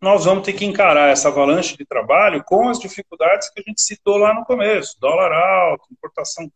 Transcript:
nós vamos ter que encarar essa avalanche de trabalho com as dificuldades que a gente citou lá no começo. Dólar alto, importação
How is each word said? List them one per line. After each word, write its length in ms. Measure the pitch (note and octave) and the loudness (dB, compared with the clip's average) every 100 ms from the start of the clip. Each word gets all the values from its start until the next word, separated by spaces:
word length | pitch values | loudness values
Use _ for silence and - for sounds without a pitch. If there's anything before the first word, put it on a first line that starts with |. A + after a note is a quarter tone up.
nós 240 | F#3+ G3+ E3 | 2 2 2
vamos 180 | G3 | 0
ter 100 | G3 | -2
que 120 | G3 G3+ | -6 -4
encarar 440 | G3 F#3 D3 C#3+ | 2 4 4 4
essa 200 | C3+ D3+ | 4 2
avalanche 480 | C#3 C#3 E3 - - | 2 2 0 -2 -10
de 80 | C#3+ | -8
trabalho 580 | B2 A2+ E3 G#3 D3+ | -4 2 4 2 0
com 240 | - G3 B3 | -2 0 0
as 120 | A#3 | -4
dificuldades 680 | F#3+ - - E3 E3 G3+ - | -10 -14 -12 -2 0 0 -2
que 120 | G#3 | -14
a 20 | G#3 | -12
gente 140 | G#3+ | -6
citou 380 | - G#3 G3+ G3+ | -6 -4 -2 2
lá 160 | G#3 | 2
no 100 | A3 | 0
começo. 560 | A#3+ B3 G#3 G3 - - | -2 -2 0 -2 -4 -4
Dólar 320 | C3+ E3+ F3+ | -2 0 0
alto, 540 | D#3 F#3 F#3 E3+ C#3+ _ | 2 2 2 0 -2 _
importação 600 | - D#3 - - - D#3+ | -20 -14 -10 -10 -12 -16